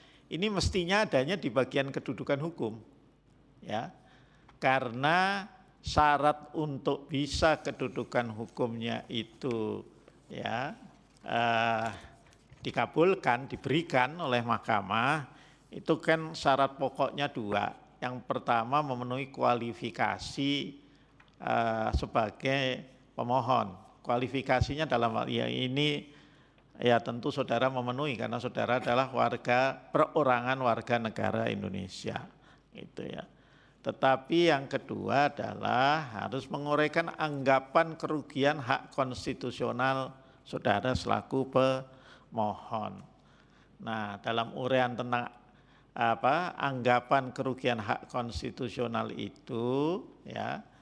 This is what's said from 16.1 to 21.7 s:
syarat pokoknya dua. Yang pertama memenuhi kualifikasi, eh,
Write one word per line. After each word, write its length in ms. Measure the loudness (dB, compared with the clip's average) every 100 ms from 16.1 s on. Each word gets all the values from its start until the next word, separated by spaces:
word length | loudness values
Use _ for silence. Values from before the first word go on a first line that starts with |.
| 2 0
syarat 400 | -2 2 4 4
pokoknya 560 | 0 -4 0 -2 0 -4
dua. 400 | -4 -2 0 0 -4 -16 -8
Yang 240 | -8 -6 -6
pertama 560 | -2 2 2 2 0
memenuhi 480 | 0 -2 -4 -4 -6
kualifikasi, 1200 | 0 2 2 0 -6 -6 0 0 0 -6 -2 0 0 -4 -10 -20 -20 _ -20 -20 -8
eh, 520 | -2 0 2